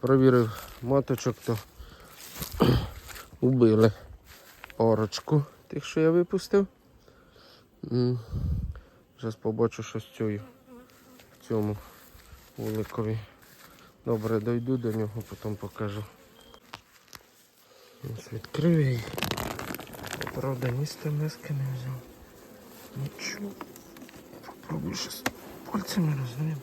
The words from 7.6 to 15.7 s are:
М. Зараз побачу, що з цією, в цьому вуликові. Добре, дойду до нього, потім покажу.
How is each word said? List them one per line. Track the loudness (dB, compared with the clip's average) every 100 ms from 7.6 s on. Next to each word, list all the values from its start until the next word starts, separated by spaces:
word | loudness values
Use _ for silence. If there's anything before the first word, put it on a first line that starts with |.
| _ _ -4
М. | 0 2 0 -4 -4 -2 -2 -4 -8 -14 -20 _ _
Зараз | -8 -4
побачу, | -4 2 0 0
що | -8 -10
з | -10 -4
цією, | -4 -4 -8 -20 -20 -20 -20 -20 -20 -20 -20
в | -20 -4
цьому | 0 0 -2 -10 -20 -20 -20 -20 -20 -20 -8
вуликові. | -4 -4 -4 -4 -2 -2 -6 -20 -20 -20 -20 -20 -20 _
Добре, | -2 0 2 0
дойду | 2 -2 0 0
до | 0
нього, | -2 -2 -6 -12
потім | -10 -8 -6
покажу. | -8